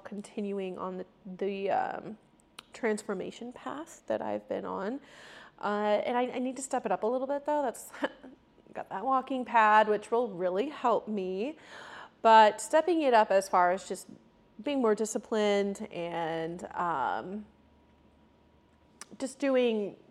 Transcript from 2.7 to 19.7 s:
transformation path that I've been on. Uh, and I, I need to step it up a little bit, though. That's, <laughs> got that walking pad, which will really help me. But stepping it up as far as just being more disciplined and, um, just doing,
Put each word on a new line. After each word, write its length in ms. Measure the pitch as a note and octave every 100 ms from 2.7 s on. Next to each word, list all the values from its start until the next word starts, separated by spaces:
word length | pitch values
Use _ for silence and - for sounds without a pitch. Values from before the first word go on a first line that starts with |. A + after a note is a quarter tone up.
transformation 800 | - A3+ G#3+ - F#3+ F3+ - A#3+
path 500 | - B3+ C4+ D#4+ - -
that 140 | G#3+
I've 280 | A3 G#3 G#3
been 160 | G3
on. 360 | F#3 F#3 F#3+ C4+ - - - - - -
Uh, 400 | - G#3 G#3 G#3
and 120 | - A#3+
I, 140 | B3
I 40 | -
need 180 | B3+ C4
to 60 |
step 220 | C4+ B3+ A#3
it 60 |
up 120 | F#3
a 20 | G#3+
little 200 | B3+ C4
bit, 200 | C#4+ C#4+
though. 160 | D4
That's, 280 | C4+ - - - C#4 - C4
<laughs> 420 | C4+ _ _ _
got 140 | - -
that 140 | F#3+
walking 400 | A#3 C4 B3+ C4
pad, 440 | A#3+ A#3+ G#3+ G#3+ G#3+
which 220 | G#3 G#3+
will 180 | A3+ A#3+
really 420 | F3+ F3+ F#3 C#4
help 380 | D4 B3 G#3 -
me. 480 | G#3+ F#3 F#3 B3 D#4+ - - - - - _
But 380 | A3+ A3 G#3+ G#3+
stepping 420 | - D#4 D#4+ E4
it 120 | C#4+
up 160 | A#3 G#3+
as 180 | G3 F#3
far 220 | F#3 F3+
as 160 | F#3 -
just 200 | F#3 - - _ _ _ -
being 200 | G#3+ C#4
more 120 | A3+
disciplined 920 | G#3+ G#3+ A#3+ - A3 G#3 G3+ G3+ G3 G#3+
and, 720 | - E3+ E3+ E3 E3 E3 F3 -
um, 680 | - F3 D3 A#2 F#2+ D3 G3+ G#3 _ _ _ _ _ _ _ _ _ _ _ _ _ _ _ - -
just 200 | C4+ -
doing, 580 | C#4 B3+ A#3+